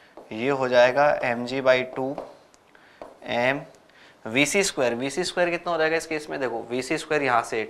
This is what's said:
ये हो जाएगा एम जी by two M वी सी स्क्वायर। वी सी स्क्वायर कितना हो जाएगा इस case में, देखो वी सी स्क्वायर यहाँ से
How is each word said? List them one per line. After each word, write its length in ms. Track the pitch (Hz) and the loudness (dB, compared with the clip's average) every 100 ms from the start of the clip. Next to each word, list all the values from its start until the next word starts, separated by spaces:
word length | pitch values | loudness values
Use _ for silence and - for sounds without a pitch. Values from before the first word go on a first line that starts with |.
| - - - | -20 -20 -12
ये 160 | 110 127 | -4 -2
हो 180 | 135 127 | 0 4
जाएगा 420 | 123 123 135 147 - | 6 6 6 4 2
एम 200 | 127 120 123 | 0 -2 -4
जी 140 | 135 | 0
by 160 | 127 127 120 135 | 4 4 2 -4
two 180 | 131 - - - _ _ _ - - - - - | -6 -6 -12 -16 _ _ _ -20 -20 -20 -20 -14
M 360 | 123 120 127 143 - - _ - - _ | -6 0 0 0 -6 -20 _ -20 -20 _
वी 220 | 110 120 143 | -2 0 2
सी 160 | 202 | 2
स्क्वायर। 300 | 185 - 120 | 0 0 0
वी 160 | 120 135 | 0 -4
सी 140 | 180 | -4
स्क्वायर 260 | 175 185 175 | -4 0 0
कितना 220 | 170 175 | -2 -2
हो 60 | 160 | 0
जाएगा 180 | 156 160 | 0 0
इस 100 | - | -2
case 240 | 156 151 | -8 -6
में, 100 | 156 | -6
देखो 220 | 127 113 | -4 -6
वी 200 | 110 123 | -6 -6
सी 160 | 127 156 | -2 -4
स्क्वायर 240 | - 151 | -2 0
यहाँ 200 | 135 120 | 2 2
से 200 | - 113 | 0 -4